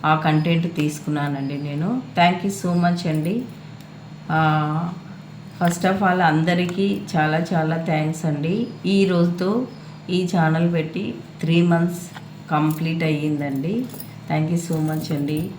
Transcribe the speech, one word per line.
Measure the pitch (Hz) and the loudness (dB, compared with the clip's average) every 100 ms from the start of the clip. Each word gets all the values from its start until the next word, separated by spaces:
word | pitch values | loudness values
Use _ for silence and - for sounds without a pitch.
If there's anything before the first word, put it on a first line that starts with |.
| 151 | 4
ఆ | |
కంటెంట్ | 156 160 156 160 165 170 - | 2 4 2 4 2 2 0
తీసుకున్నానండి | 151 - - 151 143 139 139 143 | -2 -2 -4 -2 -2 -2 -4 -4
నేను. | 147 143 175 254 - - | -4 -2 -2 -2 -4 4
Thank | 175 180 196 | 4 4 -2
you | 196 180 | -2 0
so | 175 | 2
much | 175 175 170 | 2 2 0
అండి. | 156 160 226 - - - - - - - - - | 0 0 -2 -4 -12 -16 -16 -18 -18 -18 -16 -2
ఆ, | 160 156 156 151 156 170 180 - - - - - - | 2 4 4 2 0 -2 -6 -12 -16 -16 -16 -16 0
first | 175 170 | 0 2
of | 190 196 | 0 2
all | 196 180 | 4 4
అందరికీ | 170 156 160 175 175 185 196 202 - 165 | 4 4 2 2 0 0 0 0 -2 0
చాలా | 156 156 170 | 2 2 0
చాలా | 170 156 165 | 0 0 0
థ్యాంక్స్ | 170 156 156 165 | 0 0 0 -2
అండి. | 165 147 156 202 233 - 180 | -2 0 0 0 -2 -4 2
ఈ | 196 | 4
రోజుతో | 190 175 175 175 180 226 254 - - - - | 4 4 2 2 0 0 -2 -8 -18 -16 -2
ఈ | 180 180 185 | 0 2 2
ఛానల్ | 160 160 170 | 4 4 2
పెట్టి | 170 156 - 214 233 - - | 2 -2 -4 -6 -8 -12 -8
త్రీ | 156 165 | 2 4
మంత్స్ | 175 170 170 - - - - - - | 6 4 2 -2 -10 -14 -16 -18 -2
కంప్లీట్ | 151 156 156 165 165 | 2 2 0 -2 0
అయ్యిందండి. | 160 151 151 151 143 135 151 226 254 - - - - | 0 0 0 -2 -2 -2 -2 -2 -4 -10 -14 -16 -4
Thank | 156 160 170 | 0 0 0
you | - | -2
so | 160 156 | -2 0
much | 156 - | -2 -4
అండి. | 147 143 156 185 | -2 -2 -2 -4